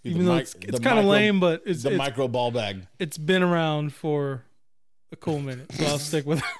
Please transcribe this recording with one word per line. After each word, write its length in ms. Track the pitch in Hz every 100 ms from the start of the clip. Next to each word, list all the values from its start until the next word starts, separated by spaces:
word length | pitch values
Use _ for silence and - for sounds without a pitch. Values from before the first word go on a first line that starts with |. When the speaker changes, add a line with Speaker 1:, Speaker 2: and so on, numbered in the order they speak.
Speaker 1:
Be 80 | -
the 60 | 170
Speaker 2:
even 100 | 180
though 80 | 165
Speaker 1:
mic-, 60 |
Speaker 2:
it's, 100 | - -
it's 100 | 202
Speaker 1:
the 60 |
Speaker 2:
kinda 240 | 233 240 226
Speaker 1:
micro-, 140 | 202
Speaker 2:
lame, 300 | 202 214 196
but 220 | 180 165 -
it's, 180 | 160
Speaker 1:
the 60 | 131
Speaker 2:
it's, 60 | 180
Speaker 1:
micro 300 | 139 120 127
ball 240 | 123 123
bag. 360 | 120 104 98 95 -
Speaker 2:
it's 200 | 156 156
been 260 | 151 185
around 500 | 180 170 160 151 147
for 500 | - 156 147 139 127 - _ _ _ _ _ _
a 40 | -
cool 240 | - 151
minute, 320 | 139 123 -
so 120 | - 147
I'll 140 | 143
stick 260 | 143 160 139
with 160 | 151 -